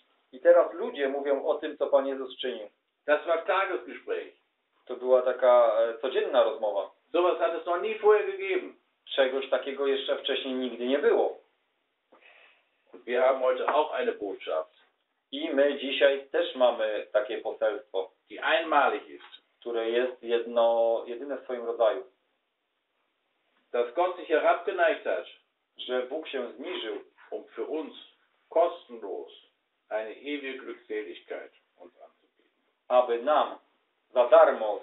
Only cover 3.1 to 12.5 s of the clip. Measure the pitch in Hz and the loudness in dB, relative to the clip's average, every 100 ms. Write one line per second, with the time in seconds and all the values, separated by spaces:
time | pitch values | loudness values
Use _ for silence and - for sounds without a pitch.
3.1 | 147 170 165 180 190 190 180 - - - | -2 0 -2 0 -2 -2 -4 -10 -14 -8
4.1 | 90 - - _ _ _ _ - 123 127 | -8 -8 -16 _ _ _ _ -14 -6 2
5.1 | 127 127 123 127 123 117 110 117 113 131 | 4 4 2 6 8 6 4 0 -2 -4
6.1 | 202 - 139 113 107 107 98 - _ _ | -2 0 2 2 0 -2 -2 -6 _ _
7.1 | 165 180 165 170 165 - 175 214 214 208 | 0 2 0 -2 -4 -4 -4 -4 2 4
8.1 | 208 190 190 196 185 139 - _ _ - | 4 2 -6 -4 -4 -6 -14 _ _ -4
9.1 | - 131 135 135 131 143 135 139 135 147 | 0 0 0 -2 -4 -4 -4 -2 -2 -2
10.1 | 139 - 131 135 127 127 117 123 139 - | -4 -4 -4 -4 -4 -6 -4 -2 0 2
11.1 | 151 104 - _ _ _ _ _ _ _ | 2 0 -4 _ _ _ _ _ _ _
12.1 | _ - - - | _ -20 -20 -20